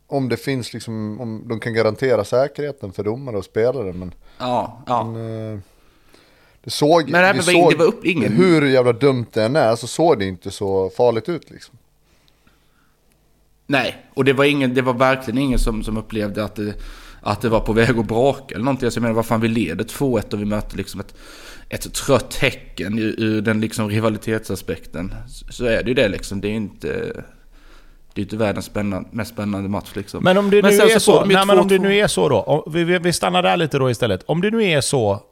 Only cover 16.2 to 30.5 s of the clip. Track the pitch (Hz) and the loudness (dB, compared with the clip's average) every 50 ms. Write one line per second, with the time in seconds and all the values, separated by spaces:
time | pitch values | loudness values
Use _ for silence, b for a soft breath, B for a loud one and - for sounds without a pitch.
16.2 | 104 101 95 104 107 95 - 110 104 104 95 B B B B B B B B B | -4 -4 -4 -6 -6 -6 -6 -6 -6 -6 -6 B B B B B B B B B
17.2 | B - 101 - - 113 113 107 - 120 104 113 113 113 123 113 107 98 110 117 | B -4 -4 0 0 0 2 2 2 2 2 2 4 4 2 0 0 0 0 2
18.2 | 131 139 127 - - - - 92 117 139 131 - 123 117 - 117 117 117 110 117 | 2 2 2 -2 -6 -12 -8 -4 -2 -2 -2 0 -2 -2 -2 0 -2 0 0 0
19.2 | 113 - 120 110 113 113 113 117 101 78 85 92 113 - - - 143 135 120 104 | 0 0 0 0 2 0 0 0 -2 -2 -4 -6 -6 -8 -4 -2 -2 0 0 0
20.2 | 95 - - 101 104 104 104 107 - - - 95 98 - - 95 98 - - B | -2 -2 -6 -4 -4 -2 -4 -4 -6 -6 -8 -8 -8 -8 -10 -12 -12 -14 -16 B
21.2 | B B B B B B B B B B - - - - - - - - 135 117 | B B B B B B B B B B -10 -10 -10 -8 -8 -6 0 2 0 0
22.2 | - - - - - 123 - - - - - - 85 98 107 113 110 107 - - | 0 -2 -4 -2 -2 -2 -2 -4 -16 -16 -10 -8 -6 -4 -4 -2 -2 -2 -2 -2
23.2 | 110 110 110 110 104 113 110 107 110 107 - 113 110 104 104 110 110 113 107 104 | -2 0 0 0 0 0 0 0 -2 -4 -4 -4 -4 -2 -2 0 0 0 -2 -2
24.2 | - 113 110 110 107 - 98 - - - 82 - - - - 80 90 98 107 110 | -4 -4 -4 -4 -4 -6 -8 -8 -6 -8 -8 -8 -10 -14 -10 -10 -8 -8 -10 -12
25.2 | 117 - - - - - - - 123 117 113 92 90 113 127 139 123 98 87 - | -12 -14 -16 -16 -16 -14 -8 -4 -2 0 0 0 0 0 2 2 2 0 0 -4
26.2 | - - 98 98 92 104 107 113 104 90 - - - 71 - 90 82 82 - - | -8 -8 -8 -4 -4 -4 -4 -4 -6 -8 -10 -8 -8 -6 -6 -6 -6 -8 -10 -12
27.2 | - - - - - - b b b b b b b b b b b - - 101 | -14 -18 -20 -20 -20 -20 b b b b b b b b b b b -14 -8 -8
28.2 | 101 98 107 107 110 101 95 95 - - - 101 101 101 101 90 - - - 117 | -8 -6 -2 -2 -2 -2 -2 -4 -8 -8 -6 -6 -4 -4 -4 -6 -8 -8 -8 -8
29.2 | 101 - - - 101 104 101 98 98 98 104 92 - - - 104 98 - - 92 | -8 -8 -6 -6 -6 -4 -4 -4 -4 -4 -4 -6 -6 -8 -10 -10 -10 -8 -6 -2
30.2 | - 180 185 202 202 202 | 2 2 2 2 2 4